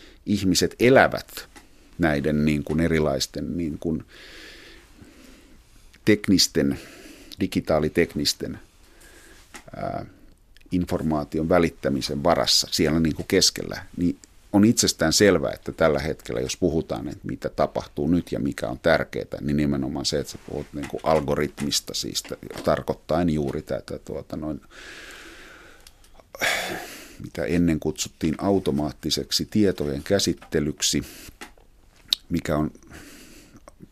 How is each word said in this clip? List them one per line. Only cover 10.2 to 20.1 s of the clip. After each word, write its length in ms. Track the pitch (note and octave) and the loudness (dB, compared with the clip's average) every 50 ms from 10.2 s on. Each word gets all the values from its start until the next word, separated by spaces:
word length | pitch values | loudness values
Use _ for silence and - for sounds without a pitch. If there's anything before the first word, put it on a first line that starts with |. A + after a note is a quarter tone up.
| - - - _ _ _ - - - - | -20 -20 -20 _ _ _ -20 -20 -8 -4
informaation 760 | F#2 F#2 F2 - F#2 E2+ - D#2+ D#2 D2 D2 - - D#2 D#2 E2 | -2 -2 -2 0 -2 -2 -2 0 -2 -2 -2 -4 -4 -2 2 4
välittämisen 760 | F2+ F2 E2+ D#2+ - - - C#2 C#2 C2 B1+ - C#2+ C#2+ C#2+ | 4 4 4 2 0 -2 -4 -2 -2 -2 -2 -4 -4 0 2
varassa 440 | E2+ D#2+ C#2+ A#1 - - - - - | 2 4 4 2 2 2 0 0 0
siellä 280 | - - E2 D2+ D#2+ E2 | 0 0 2 2 2 2
niin 160 | E2 D#2 - | 2 2 0
kuin 100 | - E2+ - | -2 -2 2
keskellä, 580 | G2 F#2 E2 - - G1+ G1+ G1+ G1+ - - - - - | 4 4 4 4 2 -2 -6 -8 -10 -10 -12 -10 -4 -2
niin 200 | F2 F2 - - - - - - - - - | 0 0 0 -2 -8 -20 -20 -20 -6 0 4
on 120 | G2+ G#2 | 6 6
itsestään 480 | A#2 B2 - - - - - E2 D#2+ - | 6 6 4 2 0 0 0 0 2 4
selvää, 380 | - G#2 G2 F2+ D#2 C2+ G#1 | 6 6 6 6 4 2 -2
että 200 | - - - C#2+ | -4 -6 -10 -6
tällä 280 | C#2 - E2 D#2+ D2 C#2 | 0 2 4 4 4 2
hetkellä, 420 | C#2+ D#2+ B1+ - - - A1+ A#1+ | 0 -2 -4 -6 -8 -6 -4 -4
jos 160 | C2 C2 - - | -4 -4 -2 0
puhutaan, 500 | F#2+ D#2+ D2+ E2 - - C2+ A1+ C#2 D2 | 0 2 2 0 -2 -2 -4 -6 -8 -8
että 200 | - - - - | -10 -10 -8 -8
mitä 220 | - - - - | -8 -6 -6 -4
tapahtuu 580 | - - C#2+ - - A#1 - - - D2 C#2+ D#2 | -2 0 0 0 0 -4 -6 -6 -6 -4 0 2
nyt 240 | F2+ F2 - - | 2 2 0 -2
ja 80 | - G#1 | -4 -4
mikä 280 | C2 C#2 - - - A1 | -4 -4 -4 -4 -6 -6
on 120 | C2 - | -6 -2
tärkeää, 640 | - E2+ D#2+ - - - - A#1 - - - - | 2 2 2 2 2 -2 -6 -8 -8 -8 -8 -6
niin 160 | - C#2+ C#2+ D2 | -4 -2 0 2
nimenomaan 480 | D2 C#2+ C#2+ C2+ C2 C#2 D2+ C#2 - | 2 2 0 0 -2 -4 -6 -6 -4
se, 140 | - | -2